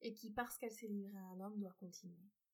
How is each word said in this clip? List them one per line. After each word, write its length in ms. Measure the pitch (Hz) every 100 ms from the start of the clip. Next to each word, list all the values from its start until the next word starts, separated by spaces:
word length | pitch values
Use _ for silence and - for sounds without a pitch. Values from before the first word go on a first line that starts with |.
et 120 | 233
qui, 160 | 220 220
parce 260 | 214 240 -
qu'elle 160 | 233
s'est 160 | 220 220
livrée 300 | 202 196 196
à 80 | 185
un 140 | 185
homme, 180 | 196 214
doit 160 | 190
continuer. 560 | 180 180 - 180 170 196 - _